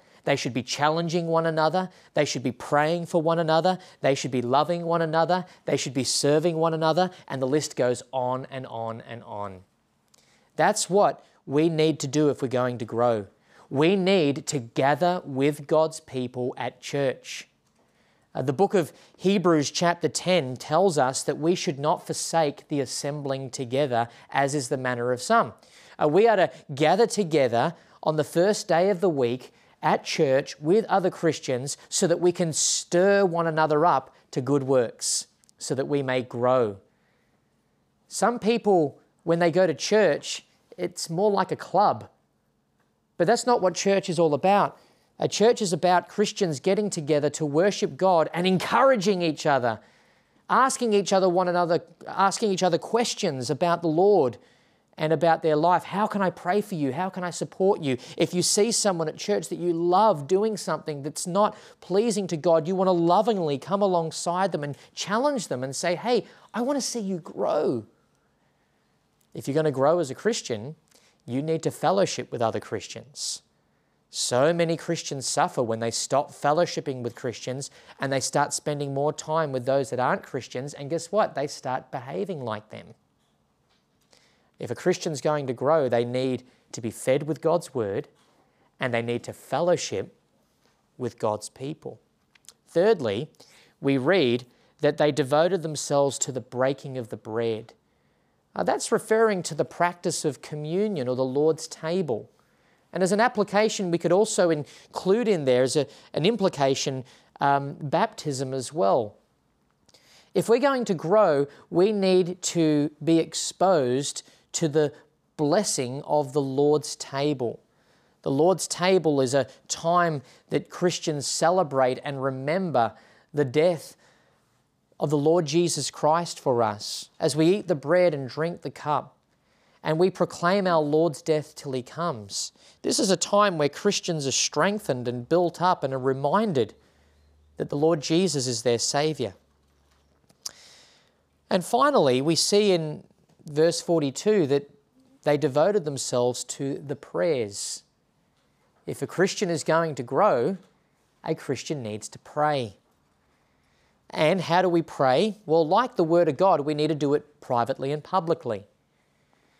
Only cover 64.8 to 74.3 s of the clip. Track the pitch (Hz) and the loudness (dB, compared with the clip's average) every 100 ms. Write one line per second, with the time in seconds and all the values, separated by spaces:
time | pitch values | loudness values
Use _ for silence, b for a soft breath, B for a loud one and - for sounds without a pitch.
64.8 | B - - 214 285 269 - 127 131 135 | B -12 -4 -2 0 -2 -4 -6 -6 -4
65.8 | 175 165 202 240 - B B 214 247 285 | -4 -2 0 -2 -2 B B -6 -4 -2
66.8 | - 233 196 180 - - 208 - 202 123 | -4 -6 -6 -6 -8 -6 -2 0 0 -2
67.8 | 107 _ _ _ _ _ _ _ _ _ | -6 _ _ _ _ _ _ _ _ _
68.8 | _ _ _ _ _ - 139 139 156 131 | _ _ _ _ _ -12 -4 0 0 2
69.8 | 139 175 139 127 208 233 - 110 123 160 | 2 2 0 -4 -4 -4 -4 -8 -8 -14
70.8 | _ b b b b 127 156 160 151 - | _ b b b b -4 -2 -2 -2 -2
71.8 | 151 196 170 - - 131 113 107 - 107 | 0 2 0 -2 -8 -2 -2 -2 -6 -8
72.8 | - 117 120 - - - _ _ _ _ | -8 -16 -16 -12 -10 -10 _ _ _ _
73.8 | _ _ _ - - | _ _ _ -8 -2